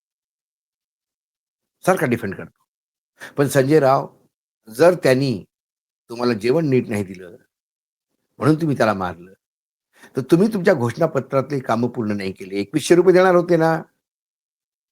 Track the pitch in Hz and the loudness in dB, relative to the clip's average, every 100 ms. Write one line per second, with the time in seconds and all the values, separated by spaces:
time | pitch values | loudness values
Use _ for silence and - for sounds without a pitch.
0 | _ _ _ _ _ _ _ _ _ _ | _ _ _ _ _ _ _ _ _ _
1 | _ _ _ _ _ _ _ _ - 185 | _ _ _ _ _ _ _ _ -2 0
2 | 139 92 101 85 85 _ _ _ _ _ | 0 -2 -4 -12 -16 _ _ _ _ _
3 | _ _ - - 139 139 131 156 131 139 | _ _ -10 -4 0 0 2 2 4 2
4 | - _ _ _ _ _ - 113 165 180 | -2 _ _ _ _ _ -16 2 2 4
5 | 143 131 139 98 - _ _ _ _ _ | 2 2 0 -4 -10 _ _ _ _ _
6 | _ 120 123 110 113 160 151 127 104 104 | _ -4 -2 0 0 0 2 0 0 -4
7 | 92 92 90 82 _ _ _ _ _ _ | -6 -12 -18 -20 _ _ _ _ _ _
8 | _ _ _ - 123 156 160 131 110 98 | _ _ _ -2 0 2 0 0 0 0
9 | 90 85 90 98 _ _ _ _ _ _ | -6 -10 -18 _ _ _ _ _ _ _
10 | - 135 127 165 214 214 196 156 120 151 | -12 -10 0 2 2 0 0 0 -2 -2
11 | 165 135 - 135 127 143 123 113 120 123 | -2 -2 -4 -4 -4 -6 -4 -2 -2 -4
12 | 104 101 95 95 95 98 101 151 - 175 | -6 -4 -6 -10 -8 -6 -4 -4 2 4
13 | 190 180 185 175 175 165 160 160 - _ | 4 4 4 2 2 0 0 -2 -8 _
14 | _ _ _ _ _ _ _ _ _ | _ _ _ _ _ _ _ _ _